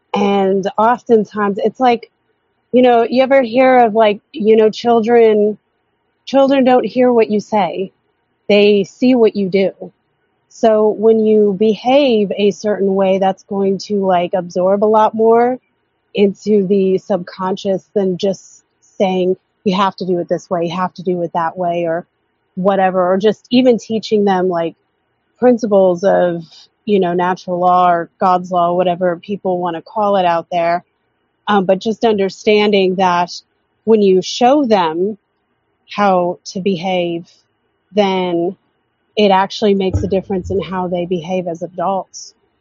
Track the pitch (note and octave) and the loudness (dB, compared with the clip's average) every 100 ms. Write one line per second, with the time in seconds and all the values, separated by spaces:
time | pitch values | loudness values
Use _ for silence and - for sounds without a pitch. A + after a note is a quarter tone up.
0 | _ G3+ G3+ G3+ F#3+ G3 F#3+ - A3 B3 | _ -4 0 0 0 -2 -2 0 0 0
1 | - A3+ G3 G#3+ G3+ G3 A3 - B3+ A#3 | 0 0 0 -4 -4 -2 -4 0 0 0
2 | - _ _ _ _ _ _ B3 B3 A#3 | -6 _ _ _ _ _ _ 2 4 4
3 | A#3 B3 C4 C4+ A#3 A#3+ C4 B3+ A#3 A3 | 2 0 2 2 0 2 4 4 4 2
4 | G#3+ G#3 _ D#4 G#3+ A3 G#3+ - A#3+ A#3 | 0 0 _ -2 2 4 2 0 0 0
5 | G#3+ A#3+ A3 G#3+ G#3 G3+ _ _ _ _ | 2 4 4 4 0 -4 _ _ _ _
6 | _ _ - C4+ C4+ C#4 B3+ B3+ G#3+ B3 | _ _ -2 2 2 4 4 2 0 0
7 | B3 A#3 G#3+ G#3 - G#3+ E3+ F3+ F#3+ _ | 2 2 0 -2 -2 -2 -2 -4 -12 _
8 | _ _ _ _ - G#3 G3+ G#3 F3+ - | _ _ _ _ 0 2 4 2 -2 -2
9 | B3+ B3+ A3 G3+ F#3+ F#3+ F#3 - F3+ _ | 0 4 2 0 -2 0 -2 -4 -18 _
10 | _ _ _ _ _ - A3+ G#3+ G#3+ G3+ | _ _ _ _ _ -2 0 2 0 2
11 | A3 A3+ G#3+ G#3+ G#3 F#3 A3 G3 A#3+ C#4 | 2 2 2 2 2 0 0 0 0 2
12 | C#4 G#3+ G3 G3 G3+ G3 G#3 G3 G3 F#3+ | 2 0 0 -2 -2 -2 -4 -2 -2 0
13 | F#3+ F#3+ F#3+ F#3+ - G3 G3 G3 - G#3 | 0 0 -2 -4 -8 -4 -4 -4 -4 -4
14 | F#3+ F3 F3+ F#3 F3 F3+ F#3 G3+ G#3+ G#3+ | 0 0 -2 -4 -4 -2 0 0 2 2
15 | G#3+ A3 A3+ A#3 B3 B3+ _ _ _ _ | 2 2 2 2 2 -4 _ _ _ _
16 | _ - G3+ F#3 G3+ G#3 F#3 G3+ F#3+ F#3+ | _ -2 -2 -2 -2 0 2 0 0 -2
17 | - F#3 F3+ - F#3 G3+ G3+ F#3+ - G#3 | -2 -6 -6 -10 -8 -6 -4 -6 -6 -4
18 | F#3+ F3 G3 F#3 - _ _ _ _ - | -4 -2 -4 -6 -12 _ _ _ _ -4
19 | F#3+ F#3 F3+ F#3 _ _ G#3 F#3 G3 - | -2 0 -2 -4 _ _ -4 -2 -2 -4
20 | F#3 F3 E3+ E3+ - F3 E3+ F3+ F3+ - | -4 -4 -4 -6 -6 -6 -4 -6 -8 -6
21 | F3 F3 E3+ F3 E3 F#3 F3 F3 E3 E3 | -6 -4 -4 -4 -4 -4 -4 -4 -4 -6
22 | - _ _ _ _ - F#3+ G3 F#3 F#3 | -8 _ _ _ _ -4 -2 0 0 0
23 | F3+ F#3+ G#3+ - - B3 B3+ A3+ - A3 | 0 0 0 -2 0 2 4 2 -2 -8
24 | - G#3+ G3+ F#3 F#3 E3+ E3+ - _ _ | -2 0 2 0 -2 -2 -6 -10 _ _
25 | _ _ _ - B3+ A3+ G#3+ G3 F#3 F3 | _ _ _ 0 2 2 2 2 2 2
26 | F#3+ F3+ F3+ E3+ D#3+ - _ _ - G3+ | 0 2 0 -2 -10 -20 _ _ -2 0
27 | F3 F3+ F3+ F#3 - F3 F3+ F3+ F3+ E3+ | 0 -2 -2 -4 -6 -2 2 4 2 0
28 | E3+ - F#3+ F3+ F3+ F3+ E3+ F3 F3 F3 | -4 -2 0 0 -2 -2 0 0 0 -2
29 | F3+ E3+ - G3 F#3+ F3+ F3+ E3 - A3 | -4 -4 -8 -8 -6 -4 -6 -8 -8 -4
30 | G#3 G3+ F3 E3+ E3 F3 E3+ E3+ - _ | 0 0 0 -2 -4 -4 -2 -4 -8 _
31 | _ _ _ _ - G3+ F#3 F#3+ A3+ G#3 | _ _ _ _ -2 0 0 0 -2 -2
32 | A#3 G#3 F#3+ - A3 G#3+ G#3 G3 F#3 F#3 | 0 0 -2 -4 0 2 2 2 0 0
33 | F#3 F3 F3 - - _ _ _ G#3+ A3 | 0 0 -4 -8 -20 _ _ _ 0 2
34 | G3 F#3 - - B3 - B3 G3+ D#3+ E3 | 4 2 0 0 2 4 2 0 0 -2
35 | G3 G#3 _ _ _ _ _ _ - - | -4 -6 _ _ _ _ _ _ -10 -2
36 | G3+ F3+ F3 - - G3 G3 F3 F#3+ F#3 | 0 2 -2 -6 -12 -6 -4 -4 -4 -4
37 | F3 E3+ F3 _ _ _ _ _ _ F#3+ | -4 -6 -12 _ _ _ _ _ _ -2
38 | G3 F#3 F3+ E3+ F3 F#3+ _ _ _ _ | 0 0 -2 -2 -4 -6 _ _ _ _
39 | _ - G3+ F#3+ G3 - G#3+ G3 F#3+ F#3+ | _ 0 2 2 0 -2 0 0 -2 -4
40 | F#3 F#3+ - F#3+ F3 F#3+ E3 F#3 F3+ F3+ | -4 -4 -4 -8 -6 -6 -6 -8 -6 -6
41 | F3 F3+ D#3+ F#3 F3 E3 F3 F3+ F3 F#3+ | -4 -6 -6 -6 -6 -10 -10 -6 -4 -6
42 | - - - _ _ _ | -8 -18 -20 _ _ _